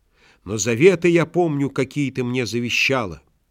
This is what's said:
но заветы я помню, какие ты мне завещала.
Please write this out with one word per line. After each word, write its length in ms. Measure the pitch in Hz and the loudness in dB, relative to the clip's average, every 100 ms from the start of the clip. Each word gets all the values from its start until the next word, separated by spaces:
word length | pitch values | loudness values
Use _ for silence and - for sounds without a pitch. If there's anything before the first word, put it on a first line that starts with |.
| _ _ _ _ - | _ _ _ _ -10
но 120 | 107 | -4
заветы 520 | 104 113 175 175 175 | -2 4 4 6 2
я 160 | 170 160 | 2 2
помню, 460 | 170 175 143 139 | 0 0 0 -2
какие 400 | - 131 - 139 | -2 -4 -2 -4
ты 120 | 123 | -4
мне 220 | 123 127 120 | -4 -2 -4
завещала. 760 | 113 120 - - 135 104 78 - _ _ | -4 -2 -2 0 0 -4 -10 -18 _ _